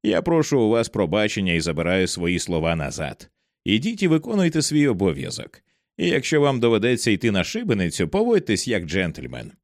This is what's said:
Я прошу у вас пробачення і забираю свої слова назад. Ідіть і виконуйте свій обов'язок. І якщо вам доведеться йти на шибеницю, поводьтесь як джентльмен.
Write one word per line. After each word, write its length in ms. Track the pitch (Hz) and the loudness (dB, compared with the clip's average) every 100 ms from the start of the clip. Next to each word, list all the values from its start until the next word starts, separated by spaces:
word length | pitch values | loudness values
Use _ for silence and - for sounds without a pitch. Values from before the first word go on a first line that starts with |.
Я 180 | - 90 | 2 0
прошу 380 | - 165 151 143 | 2 0 2 2
у 80 | 110 | 2
вас 200 | 117 113 | 2 0
пробачення 640 | - 87 101 107 - 95 | 0 0 2 0 0 0
і 80 | 82 | 0
забираю 460 | 78 78 82 92 92 | 0 -2 0 2 0
свої 320 | - 87 90 | -2 -2 -2
слова 360 | - 85 82 82 | -2 -2 0 -2
назад. 540 | 71 64 71 - - _ _ _ - | -4 -6 -8 -10 -20 _ _ _ 0
Ідіть 380 | 107 170 226 | 0 0 -2
і 40 | 185 | 2
виконуйте 540 | 160 156 214 180 156 | 2 0 0 0 0
свій 260 | 143 151 147 | 0 2 2
обов'язок. 760 | 98 95 71 - - - - _ _ _ - | 2 0 -2 -6 -10 -14 -18 _ _ _ -4
І 100 | 175 | 0
якщо 340 | 160 - 156 | 0 0 2
вам 180 | 143 131 | 2 2
доведеться 520 | 117 113 113 120 - | 2 4 2 0 2
йти 200 | 98 113 | 2 2
на 120 | 101 | 0
шибеницю, 640 | 87 220 226 110 87 - 85 | -2 -4 -2 0 0 0 -2
поводьтесь 600 | 190 233 220 - 101 - | 0 2 2 2 -2 0
як 180 | 110 85 | -4 -2
джентльмен. 680 | 90 87 73 62 62 58 - | -2 -2 -4 -12 -12 -14 -18